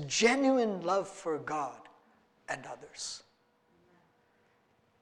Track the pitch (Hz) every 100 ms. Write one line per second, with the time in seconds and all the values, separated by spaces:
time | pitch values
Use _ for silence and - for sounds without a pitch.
0 | 143 - 226 269 269 262 226 185 170 196
1 | 175 - 165 147 123 151 135 104 - -
2 | _ _ _ _ - - 127 123 - -
3 | - - - _ _ _ _ _ _ _
4 | _ _ _ _ _ _ _ _ _ _